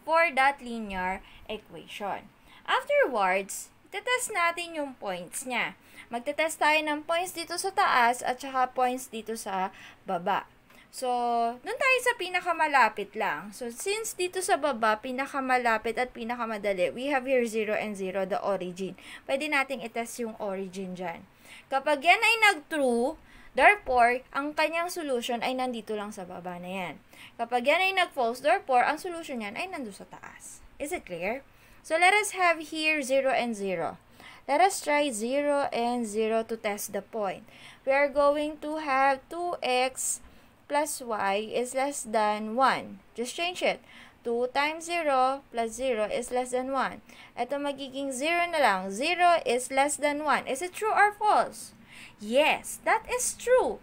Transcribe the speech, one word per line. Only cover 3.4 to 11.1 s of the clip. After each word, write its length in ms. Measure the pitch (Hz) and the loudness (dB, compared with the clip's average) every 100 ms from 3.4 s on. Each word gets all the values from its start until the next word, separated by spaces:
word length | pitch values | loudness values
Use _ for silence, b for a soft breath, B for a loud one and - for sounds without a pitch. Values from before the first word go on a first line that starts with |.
| 196 - - _ _ | -2 -8 -12 _ _
itetest 400 | 381 415 494 508 | -8 -2 0 0
natin 440 | 415 339 339 339 330 | 0 0 0 -4 -6
yung 200 | 285 254 | -6 -6
points 480 | 208 180 175 - | -6 -6 -8 -10
niya. 320 | 254 240 175 180 B B B | -6 -2 -4 -6 B B B
Magtetest 560 | 240 247 294 320 - | -6 -4 -2 -2 2
tayo 160 | 302 311 | 2 4
ng 240 | 302 294 | 2 -2
points 320 | 302 339 359 339 | -2 -2 -2 -6
dito 240 | 330 349 | -8 -4
sa 160 | 381 381 | -2 2
taas 480 | 359 254 233 247 | 4 6 4 2
at 160 | - 254 | -2 -4
saka 320 | 277 262 254 | -4 0 0
points 400 | 262 254 254 254 | 2 0 0 -8
dito 240 | 226 214 226 | -10 -8 -8
sa 360 | - 190 190 B B B - | -6 -4 -4 B B B -6
baba. 400 | 185 180 190 - - B B B | -4 0 -2 -2 -12 B B B
So, 160 | - 254 | -6 -2